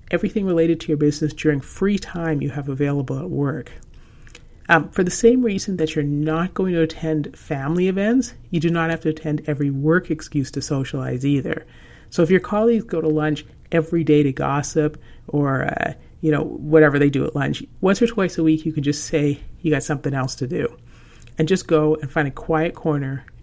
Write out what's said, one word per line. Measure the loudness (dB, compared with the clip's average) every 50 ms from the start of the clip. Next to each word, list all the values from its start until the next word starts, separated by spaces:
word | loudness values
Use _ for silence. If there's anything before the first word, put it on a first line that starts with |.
| -10 -4
everything | -4 -2 -2 -2 -4 -2 -2
related | 0 2 2 2 2 2 -2
to | -2 -2
your | -2 2
business | 2 2 2 0 -2 -4 -4
during | -2 0 0 0 0
free | -2 -8 -6 -2 0 0 0 -2
time | -4 -6 -8 -6 -4 -2 -2 -2
you | -2 -4
have | -6 -6 -6 -6
available | -4 -2 -2 0 0 -2 -2 -4 -4 -6
at | -6 -6
work. | -4 -2 -2 -2 -2 -6 -8 -12 -16 -18 -20 -20 -20 -20 -20 -20 -20 -20 -20 -20 -20 -20 -20 -20 -20 -10 0 2
Um, | 4 4 2 0
for | -2 -2 -2
the | -2
same | 0 4 4 4 6 6 2
reason | 0 -2 -2 -4 -4 -4 -2
that | -2 -2 -2
you're | -2 -2
not | -2 -2 -2 -2 -2 0 -2 -2 -4 -2
going | -2 -2 0 2
to | 2
attend | 2 0 -2 -4 -4 -2 -2 -2 -2 -4 -8 -14
family | -8 -8 -6 -4 -2 -2 0 0 2 0
events, | 0 0 0 2 2 2 0 -2 -6 -16 -12 -4
you | -4 0
do | 0 0
not | 0 0 0 0
have | -2 -2
to | -2 -4
attend | -4 -2 -2 -4 -4 -2 -2 -4
every | -2 -2 -2 -2
work | -2 0 2 4 2 2 2 0
excuse | -6 -6 -6 -6 -4 -4 -4 -2
to | -4 -8
socialize | -4 -2 -2 -2 -2 -4 -4 -6 -6 -4 -4 -2 0
either. | 0 0 0 0 -2 -6 -8 -10 -16 -20 -20 -20 -20 -20 -20 -20 -8
So | 0 0
if | 2 4
your | 4 4
colleagues | 2 2 0 2 4 4 4 2 0
go | -2 -4 -2
to | 0 0
lunch | 0 2 2 0 -2 -2 -6 -12 -20 -20 -10 -2
every | 0 0 0 2 0 0 4
day | 4 4 6 4
to | 4
gossip | 0 -2 -2 -2 0 -2 -2 -2 0 0 0 0 -2 -6 -20 -20 -20 -20 -12 -4
or, | -2 0 0 2 0 0 -2
uh, | -2 -2 -4 -4 -6 -6 -10 -16 -20 -14 -4
you | 0 0
know, | 0 0 0
whatever | -4 -6 -8 -2 4 6 8 8 8 6 6
they | 4 4
do | 2 2 -2
at | -2 -2
lunch, | -2 -2 -2 -4 -6 -8 -14 -8 -2
once | 2 2 2 4
or | 2 0
twice | 2 0 -2 -2 0 0
a | 2
week | 2 2 2 0
you | -4
can | -4 -2 -2
just | -2 -2 -4 -4
say | -4 -2 0 0 0 -2 -2 -6 -16 -14 -6
you | -2 0
got | 0 0 0
something | -2 -4 -4 -4 -4 -2
else | -2 -4 -4 -4
to | -6 -6 -6
do. | -4 -4 -4 -4 -6 -8 -20 -20 -20 -20 -20 -20 -20 -20 -20 -12 -4 -2
And | 0 2
just | 2 0 0 2
go | 2 4 4 4 2
and | 0 -2 -4
find | -2 -2 -2 -2
a |
quiet | -4 -8 -4 -2 0 0 0 -2 -4
corner | -4 -2 -2 -2 -2 -2 -4 -6 -8 -12 -14 -20 -20